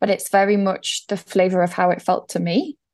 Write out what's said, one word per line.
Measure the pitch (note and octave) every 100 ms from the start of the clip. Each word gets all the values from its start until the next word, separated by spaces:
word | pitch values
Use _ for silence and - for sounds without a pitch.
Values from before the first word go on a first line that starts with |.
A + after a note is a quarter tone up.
but | G#3
it's | F#3+ -
very | G3 G3 G#3
much | G3 - - - -
the | G3+
flavour | - G3 F#3 F#3
of | F3
how | F3+ F3+
it | F3
felt | - F#3 -
to | F3
me | E3+ F#3+ E4+ - _